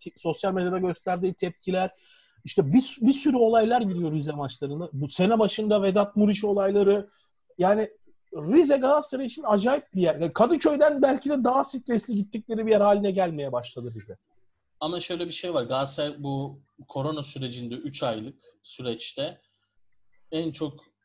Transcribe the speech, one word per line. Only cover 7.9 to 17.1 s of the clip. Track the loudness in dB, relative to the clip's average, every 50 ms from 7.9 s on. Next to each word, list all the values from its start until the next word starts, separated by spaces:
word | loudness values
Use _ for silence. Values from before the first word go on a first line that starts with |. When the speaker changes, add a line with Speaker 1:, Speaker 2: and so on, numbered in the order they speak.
| -8 _ _ _ _ _ _ _ -12
Speaker 1:
Rize | -6 0 4 6 6 6 6 4
Galatasaray | 2 4 4 2 2 0 -2 -6 -8 -8
için | -8 -8 -6 0
acayip | 2 2 2 2 2 0 0 -2 _ -2
bir | 0
yer. | 2 2 2
Yani | 0 -2 -2 2
Kadıköy'den | 2 4 4 4 2 2 2 4 4 4 4 4 4
belki | 2 2 2 0 -2 -2
de | -2 0 0
daha | 2 2 0 0
stresli | -2 -6 -8 -4 -2 -2 -2 -2 -2 -4
gittikleri | -4 -4 -4 -8 -10 -8 -6 -6 -2 2
bir | 2
yer | 4 4
haline | 6 4 4 4 2 0
gelmeye | 0 0 0 -2 -2 -6 -6 -4
başladı | -4 -6 -6 -8 -10 -12 -12 -10 -12
Rize. | -12 -14 -16 -18 -20 _ _ _ _ _ _ _ _ _ _ _ -8
Speaker 2:
Ama | -8 -6 -6 -6
şöyle | -6 -6 -6 -6 -6
bir | -6
şey | -8 -8 -6 -4 -2
var. | -2 -2
Galatasaray | -2 -2 -4 -4 -4 -6 -6 -6 -6 -6 -8
bu | -8 -6 -6 -6 -6 -8 -12 -16 _ _ _ -20 -20
korona | -10 -8 -6 -4 -4